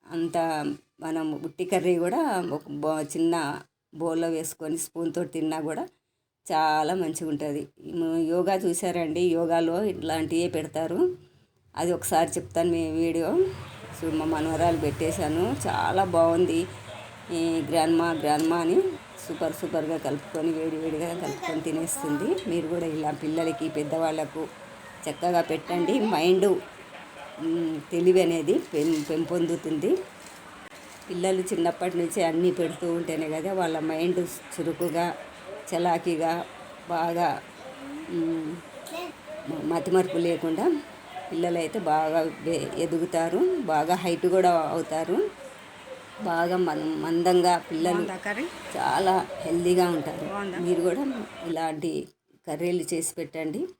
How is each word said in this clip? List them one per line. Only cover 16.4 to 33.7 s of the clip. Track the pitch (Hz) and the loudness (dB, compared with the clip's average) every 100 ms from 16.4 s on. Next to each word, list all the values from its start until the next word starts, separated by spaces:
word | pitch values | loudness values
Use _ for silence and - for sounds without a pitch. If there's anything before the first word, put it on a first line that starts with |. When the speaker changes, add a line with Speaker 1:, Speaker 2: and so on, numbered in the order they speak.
| 180 165 180 - - - - - - | 4 2 -2 -8 -14 -14 -14 -18 -8
Speaker 1:
ఈ | 170 165 165 139 | -2 0 0 2
గ్రాండ్మా, | 165 160 165 170 | 2 4 4 4
గ్రాండ్మా | 160 147 151 160 170 | 2 2 2 4 2
అని | 165 202 381 320 - - - | 4 4 2 -2 -12 -16 -10
సూపర్ | 170 160 | -4 -4
సూపర్గా | 156 170 160 151 160 | -2 -4 -2 -2 -2
కలుపుకొని, | 143 143 - - 165 | -2 -4 -4 -2 0
వేడి | 160 160 156 | 0 -2 -2
వేడిగా | 160 151 170 | -2 -2 -4
కలుపుకొని | 175 160 139 359 156 | -4 -6 -6 -4 -4
తినేస్తుంది. | 147 156 165 - 208 147 214 370 226 | -2 -2 -2 -4 -2 0 0 -2 0
మీరు | 170 156 | -2 -2
కూడా | 175 165 | -2 -2
ఇలా | 156 151 | -2 -2
పిల్లలకి, | 147 156 160 165 156 156 | -2 -2 0 0 -2 -4
పెద్దవాళ్ళకు | 147 147 160 160 156 147 160 156 - - - - - - | -2 -2 0 0 0 -4 -6 -8 -10 -18 -18 -18 -12 -10
చక్కగా | 147 175 175 | -2 2 2
పెట్టండి. | 165 160 - 175 170 247 | 2 -2 -2 0 2 2
మైండ్, | 214 175 165 185 196 185 - - - - - - - - | 4 4 6 6 6 4 0 -16 -18 -18 -18 -16 -16 -6
మ్, | 165 170 165 156 143 | -2 0 0 -2 -2
తెలివి | 170 180 185 | 4 6 8
అనేది | 170 165 151 | 6 2 2
పెం-, | 247 - 156 156 156 147 | 2 2 0 2 0 0
పెంపొందుతుంది. | 165 160 175 165 170 160 156 180 381 - - - - - - - - - - - | -2 0 0 0 0 -2 -2 2 0 -2 -14 -18 -18 -20 -18 -18 -20 -20 -18 -10
పిల్లలు | 180 185 190 | -2 0 0
చిన్నప్పటి | 180 185 170 170 180 170 | 0 0 0 0 -2 0
నుంచి | 170 202 | -2 0
అన్నీ | 170 165 180 | 2 4 2
పెడుతూ | 180 160 170 175 | 2 -2 0 -2
ఉంటేనే | 170 165 160 160 | -2 -2 -2 -2
కదా | 156 165 | -2 -2
వాళ్ళ | 190 170 | 0 0